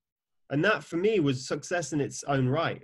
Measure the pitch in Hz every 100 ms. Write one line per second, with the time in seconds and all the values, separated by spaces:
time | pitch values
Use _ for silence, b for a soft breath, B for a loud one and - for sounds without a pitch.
0 | _ _ _ _ - 139 185 180 151 165
1 | 202 220 143 131 - 151 - 175 160 156
2 | 120 - - 139 127 143 156 98